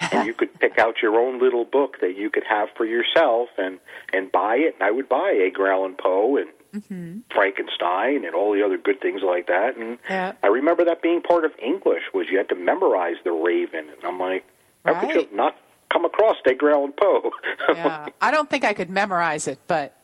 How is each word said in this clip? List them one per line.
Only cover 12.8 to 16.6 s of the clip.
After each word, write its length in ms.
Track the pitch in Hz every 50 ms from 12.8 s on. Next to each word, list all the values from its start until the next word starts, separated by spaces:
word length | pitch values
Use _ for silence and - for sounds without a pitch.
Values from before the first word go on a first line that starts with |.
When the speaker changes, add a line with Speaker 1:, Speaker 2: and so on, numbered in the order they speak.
| 190 147 104 92 87 85 82 - -
Speaker 1:
The 80 | 87
Raven. 560 | 82 78 82 87 87 87 85 - - 80 76 -
And 160 | - - -
I'm 140 | 90 90 90
like, 260 | 90 92 95 92 - _ _ _ _ _ _ _ -
"How 160 | - 151 175
could 80 | 214 285
you 40 | 311
Speaker 2:
Right. 100 | 170 143 -
Speaker 1:
have 40 |
not 240 | 101 104 135 151 - - _ _ _ _ _ -
come 140 | - 160 170
across 320 | - - - 214 220 - - -
Edgar 280 | 180 131 131